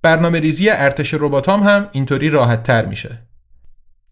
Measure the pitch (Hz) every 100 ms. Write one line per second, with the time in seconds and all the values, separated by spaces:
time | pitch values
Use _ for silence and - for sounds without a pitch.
0 | 165 160 170 165 156 156 202 214 139 -
1 | 143 151 147 139 139 202 202 202 202 135
2 | 135 135 151 147 120 113 113 117 107 104
3 | - 117 - - _ - - - _ _
4 | _